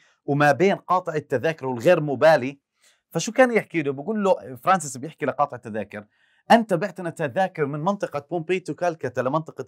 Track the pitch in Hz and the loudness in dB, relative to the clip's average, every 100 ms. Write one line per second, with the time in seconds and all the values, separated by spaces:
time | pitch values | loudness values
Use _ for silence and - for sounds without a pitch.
0 | _ _ - 143 147 131 196 175 - 180 | _ _ -2 4 4 4 2 2 0 -2
1 | 175 156 - 127 156 156 131 120 139 175 | -2 -6 -4 -2 -2 -2 -6 2 4 4
2 | 147 131 156 151 131 143 _ _ _ _ | 2 4 6 6 2 -8 _ _ _ _
3 | _ 170 226 220 254 220 - 170 143 139 | _ -6 -2 2 4 2 0 -2 -2 -4
4 | 160 220 196 - 101 131 180 185 147 123 | -4 0 2 0 -2 -4 0 0 0 -10
5 | 139 - 135 - 143 123 117 107 101 104 | -12 -6 -4 -2 -4 -4 -8 -8 -8 -12
6 | 101 _ _ _ - 226 220 170 202 - | -16 _ _ _ 2 2 2 -4 -4 -10
7 | 175 - 147 151 185 175 139 147 165 202 | -12 -8 -6 -4 -4 -4 -6 -4 -6 -4
8 | 170 143 - 202 160 185 - 147 175 160 | -6 -8 -8 -8 -4 -6 -6 -4 -4 -4
9 | 127 131 127 156 160 - | -6 -4 -2 -2 -4 -12